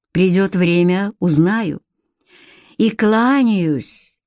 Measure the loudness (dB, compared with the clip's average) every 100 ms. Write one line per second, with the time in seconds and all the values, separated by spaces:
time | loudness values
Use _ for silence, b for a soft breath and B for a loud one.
0 | _ 0 2 2 0 0 0 2 2 0
1 | -4 -4 0 2 0 0 -4 -8 -14 _
2 | _ _ b b b b b b -2 0
3 | 0 2 2 2 2 0 -2 -4 -8 -20
4 | -20 _